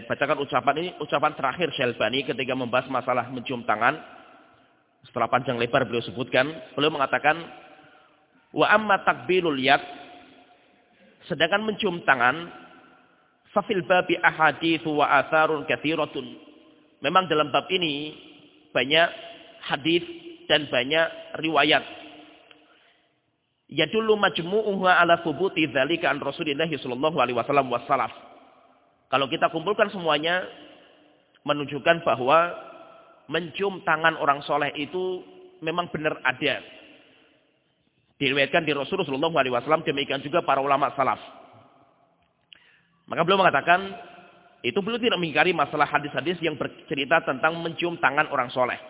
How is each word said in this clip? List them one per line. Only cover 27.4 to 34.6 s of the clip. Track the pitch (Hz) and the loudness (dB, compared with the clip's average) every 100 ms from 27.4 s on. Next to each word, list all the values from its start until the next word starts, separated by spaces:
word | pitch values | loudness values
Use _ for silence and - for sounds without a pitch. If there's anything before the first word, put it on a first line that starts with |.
| 117 143 131 | 0 2 2
wassalaf. | 120 - 135 110 - - - - _ _ _ _ _ _ | -2 0 0 0 -6 -20 -20 -20 _ _ _ _ _ _
Kalau | 131 135 | 0 0
kita | 160 170 | 0 0
kumpulkan | 165 160 208 202 | 0 -2 0 0
semuanya, | 202 165 151 160 180 - - - - _ _ _ _ _ _ | -2 0 0 0 -2 -4 -12 -20 -20 _ _ _ _ _ _
menunjukkan | 143 147 135 143 170 170 | -4 -4 -4 -2 2 2
bahwa | - 117 127 160 175 185 - - - - - _ - | 2 0 4 4 4 -2 -14 -20 -20 -20 -20 _ -8
mencium | 160 170 - 196 175 | -6 -6 -4 -4 -2
tangan | 170 156 165 156 | 0 2 2 0
orang | 143 139 | 0 0
soleh | - 147 | 0 -2